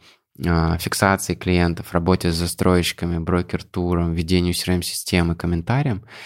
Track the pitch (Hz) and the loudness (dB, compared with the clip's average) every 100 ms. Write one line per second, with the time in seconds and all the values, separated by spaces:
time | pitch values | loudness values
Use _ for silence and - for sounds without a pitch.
0 | - _ _ - 87 82 82 82 - - | -20 _ _ -6 0 2 2 0 -2 0
1 | 98 98 - 85 92 90 87 85 - 87 | 2 2 -2 -4 0 2 2 0 -2 0
2 | 85 90 87 82 85 - 92 90 82 - | 2 2 2 0 -2 0 2 4 2 -4
3 | 87 85 82 90 87 85 - 92 87 87 | -4 -2 0 -2 -2 -8 -6 -4 0 0
4 | 85 82 82 90 87 85 - 90 - - | 0 -2 2 2 2 -2 0 -2 -2 -8
5 | - 92 85 82 87 85 85 131 147 98 | -2 0 2 0 -2 -2 0 -2 0 -4
6 | - - | -8 -20